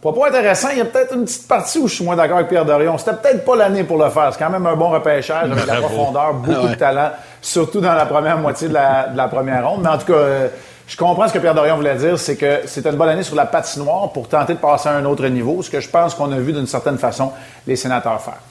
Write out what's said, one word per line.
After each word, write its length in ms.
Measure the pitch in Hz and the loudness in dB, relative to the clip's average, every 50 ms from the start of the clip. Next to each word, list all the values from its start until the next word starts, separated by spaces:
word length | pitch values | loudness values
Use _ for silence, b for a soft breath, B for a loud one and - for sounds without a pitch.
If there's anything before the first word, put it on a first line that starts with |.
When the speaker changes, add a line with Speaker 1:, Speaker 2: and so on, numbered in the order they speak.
Speaker 1:
propos 240 | - 156 151 226 285 | -2 -2 0 2 2
intéressant, 440 | 294 247 254 226 208 190 - - 240 | 2 2 2 4 4 2 2 0 -2
il 80 | - 254 | 0 0
y 20 | |
a 40 | 226 | -2
peut-être 300 | 233 - 254 262 254 262 | 0 2 0 0 0 0
une 80 | 247 240 | -4 -4
petite 240 | 190 - - - - | -4 -6 -10 -2 0
partie 320 | 262 220 - - - 330 | 0 0 0 -2 -2 0
où 80 | 285 214 | 0 0
je 80 | - | -2
suis 80 | - 180 | -2 -4
moins 120 | 175 175 | -2 2
d'accord 220 | 170 165 151 170 180 | 2 2 4 4 2
avec 120 | 170 - | 2 2
Pierre 160 | 185 170 160 | 2 0 2
Dorion. 320 | 147 147 147 151 165 165 151 | 2 2 2 2 2 0 -2
C'était 160 | - - 214 | -2 -4 -4
peut-être 320 | 220 - 285 262 208 180 | 0 2 2 2 2 2
pas 100 | - 254 | 0 4
l'année 280 | 233 214 196 196 196 185 | 4 4 2 2 0 -2
pour 140 | 156 170 156 | 0 2 2
le 120 | 151 143 | 2 2
faire. 200 | - 156 151 139 | 2 2 2 2
C'est 120 | 127 - 156 | 0 0 -4
quand 60 | 160 | -2
même 160 | 180 190 180 | -2 0 0
un 100 | 170 165 | 0 0
bon 140 | 156 160 175 | 2 0 2
repêchage 600 | 165 156 151 156 147 143 127 - 156 160 165 151 | 2 0 2 2 0 0 0 -2 -2 -2 -2 -2
avec 140 | 135 131 - | -2 -2 -2
de 40 | - | 0
la 120 | 131 120 | 0 0
Speaker 2:
Bravo. 160 | - - - | 0 -2 -2
Speaker 1:
profondeur, 380 | 110 - - 123 139 147 156 147 | 0 -2 -2 0 0 0 0 -2
beaucoup 240 | 135 123 127 165 - | -2 -2 -2 0 0
Speaker 3:
Ah 60 | 127 | 0
ouais. 60 | 120 | 0
Speaker 1:
de 40 | 117 | 0
talent, 360 | - 151 139 135 139 147 151 143 B B B B B | 0 0 0 2 2 0 -2 -4 B B B B B
surtout 380 | - - - 175 160 156 - 208 | -12 -4 -2 -2 -2 0 -2 -2
dans 140 | 180 180 170 | 0 2 2
la 120 | 160 151 | 2 2
première 320 | 147 143 151 151 156 165 160 | 2 2 0 2 2 0 0
moitié 300 | 156 147 135 - 160 165 | 0 -2 -2 -2 -4 -2
de 60 | 151 | 0
la, 340 | 151 139 139 135 165 165 131 | 2 4 4 4 2 0 -2
de 100 | 127 127 | -2 -2
la 100 | 131 127 | -2 -2
première 400 | - 135 135 131 131 127 120 139 | 0 -2 -2 0 -2 0 0 0
ronde. 140 | 180 202 180 | -2 0 0
Mais 60 | 165 | 0
en 80 | 156 147 | 0 0
tout 100 | 156 - | 2 2
cas, 60 | 175 | 4
euh, 340 | 156 143 139 139 135 135 123 B B B B B B B B | 4 4 4 2 0 0 -2 B B B B B B B B
je 100 | - - | -6 -2
comprends 300 | 170 175 175 165 208 220 | 0 0 2 2 2 0
ce 60 | - | 0
que 60 | 185 | 0
Pierre 160 | - 170 160 | 2 2 2
Dorion 220 | 156 147 151 160 151 | 4 4 2 2 2
voulait 180 | 147 147 139 | 2 0 0
dire, 240 | 123 135 165 180 160 | 0 0 0 0 0
c'est 160 | - - 143 | -2 -4 -4
que 260 | - - 143 143 147 - | 0 0 0 0 0 -2
c'était 240 | 139 - 147 123 156 | -6 -8 -4 -4 -2
une 80 | 143 143 | 0 2
bonne 120 | 165 160 | 2 2
année 140 | 156 180 185 | 2 0 -2
sur 120 | - 151 | -4 0
la 100 | 151 175 | 0 0
patinoire 640 | - - 165 147 - - 143 143 143 160 185 202 190 | 2 2 -2 -2 -2 -8 -6 -2 -2 -2 -2 -2 -4
pour 160 | - 147 117 - | -4 -8 -6 0
tenter 280 | - 156 - 131 175 | 0 0 0 0 -2
de 40 | 160 | -2
passer 300 | - 147 147 139 - 147 | 2 2 2 2 2 0
à 80 | 147 143 | 0 0
un 80 | 139 | 0
autre 200 | 139 143 131 127 135 | 0 -2 0 0 0
niveau, 340 | 127 123 117 120 156 180 | 0 0 0 -2 -2 -2
ce 80 | 180 - | -4 -4
que 100 | - 143 | -6 -6
je 80 | 120 - | -6 0
pense 280 | - 170 170 170 165 | 2 2 2 2 0
qu'on 160 | - 147 143 139 | -2 -4 -2 -2
a 60 | 135 | -2
vu 120 | 123 139 | -2 -2
d'une 160 | 160 147 135 120 | -2 -4 -4 -4
certaine 300 | - 131 120 147 139 120 | -4 -4 -2 -2 -4 0
façon 340 | - 123 113 - 135 135 B B B B B B B | -2 -2 -2 -2 -4 -4 B B B B B B B
les 120 | - 131 123 | -4 -4 -4
Sénateurs 440 | - 131 127 123 120 120 113 104 | -2 -2 -4 -2 -2 -2 -4 -4
faire. 200 | - - - - - - | -6 -10 -14 -16 -18 -20